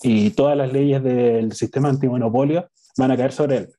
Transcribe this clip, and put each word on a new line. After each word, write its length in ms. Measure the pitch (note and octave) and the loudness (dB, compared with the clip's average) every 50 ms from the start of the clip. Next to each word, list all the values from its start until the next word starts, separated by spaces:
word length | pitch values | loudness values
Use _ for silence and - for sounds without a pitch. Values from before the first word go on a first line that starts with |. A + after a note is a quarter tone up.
| - | -2
y 280 | B2 A2 G#2+ G#2 G#2+ | 0 2 2 2 0
todas 260 | - - C#3 C#3+ D3 | 2 2 2 2 2
las 160 | C#3+ C3+ B2+ C3 | 0 -2 -2 0
leyes 300 | C#3 C#3+ C#3+ C3+ C3+ C3 | 0 2 2 2 0 0
del 500 | C3 B2 B2 B2 A#2+ A#2 A2+ A2 A2 G#2+ | 0 0 2 2 2 2 2 -2 -2 -4
sistema 360 | - - - - C3+ C#3+ C#3+ | -4 -6 -4 -2 -2 -2 0
antimonopolio 800 | C3+ C3+ C3+ C3 B2 B2 A#2 A2+ A2 B2+ C#3 C#3+ D#3 F3 F3 - _ _ _ _ - | 0 0 0 -2 -2 -2 -2 -2 0 0 0 0 0 -2 -4 -8 _ _ _ _ -4
van 140 | - C3 C3 | -2 0 0
a 60 | C3 | 0
caer 160 | A#2+ B2 B2+ - | 0 0 -2 -2
sobre 240 | - D3+ C#3+ C3+ | -2 -2 -2 -2
él. 120 | A2+ F#2 - _ | -4 -4 -8 _